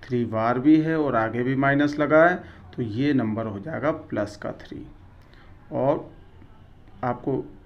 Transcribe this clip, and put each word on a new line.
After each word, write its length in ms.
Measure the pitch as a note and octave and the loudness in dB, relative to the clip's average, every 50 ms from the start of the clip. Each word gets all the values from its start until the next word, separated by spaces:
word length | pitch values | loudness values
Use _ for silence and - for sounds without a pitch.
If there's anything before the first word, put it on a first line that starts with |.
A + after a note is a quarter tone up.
| - | -10
थ्री 220 | - B2+ B2 A#2+ | -4 -2 -2 -2
बार 320 | G#2 G#2+ A2 A2 A#2 B2 B2+ | -2 -2 0 0 0 0 2
भी 220 | B2+ D3 D#3 D#3 | 4 6 6 6
है 180 | D#3 D#3+ D#3+ D#3+ | 4 2 0 0
और 180 | D3+ C#3 A#2+ | 0 0 2
आगे 260 | A2+ A2 A2+ A2+ A#2+ B2 | 2 0 0 -2 -2 -2
भी 120 | B2+ C3+ | 0 0
माइनस 420 | C3 C#3 C#3 C#3 C#3+ D3 D3 C#3+ D3 | 2 2 2 4 2 2 0 0 0
लगा 260 | D3+ C#3 D3+ D#3 E3 | 0 4 6 6 6
है, 120 | F3 F3+ F3+ - - - - - - - | 6 4 2 -4 -12 -18 -20 -20 -14 -8
तो 80 | - B2+ | -6 -6
ये 300 | A2 G2+ A#2 C#3 D3 D3 | -4 -2 -2 0 2 2
नंबर 320 | C3 A2+ A2 G#2+ A2+ A2+ | 2 2 0 -2 -4 -4
हो 120 | A2 G#2 G2+ | -6 -6 -8
जाएगा 320 | G2 D#3 C3 A#2 A#2+ D3+ | -8 -8 -6 -2 -2 -2
प्लस 460 | D#3+ - - - A#2 A2 - - - | -2 -2 -6 -6 -4 -4 -4 -4 -6
का 160 | - - - - | -8 -10 -10 -10
थ्री। 320 | - - - - - - - - - - - - - - - - - - - - - - - D#3 | -10 -14 -16 -14 -14 -14 -16 -18 -20 -20 -20 -20 -20 -20 -20 -20 -20 -20 -20 -20 -20 -16 -10 -4
और 380 | B2+ B2 C3+ D3+ - - - - - - - - - - - - - - - - - - - - - - | -2 0 0 0 0 -4 -10 -16 -20 -20 -20 -20 -20 -20 -20 -20 -20 -20 -20 -20 -20 -20 -20 -12 -6 -4
आपको 400 | B2 A#2+ B2+ - C#3+ C3+ - - - - - - | -4 -4 -4 -4 -4 -4 -4 -6 -8 -14 -20 -20